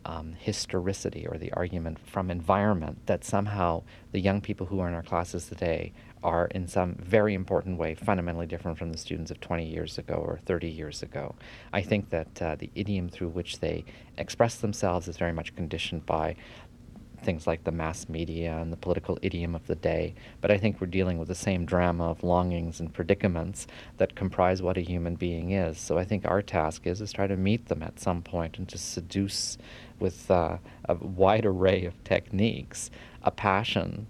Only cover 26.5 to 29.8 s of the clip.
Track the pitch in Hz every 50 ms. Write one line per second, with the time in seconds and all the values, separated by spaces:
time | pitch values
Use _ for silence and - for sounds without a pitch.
26.5 | - 87 78 78 78 - - 87 90 107 107 101 - - 98 98 98 90 92 98
27.5 | 110 117 - - 87 76 80 82 - - - 95 87 87 85 - - 87 85 82
28.5 | - - 92 - - 92 - - - 92 85 87 - 98 98 98 - - - -
29.5 | - - - - - -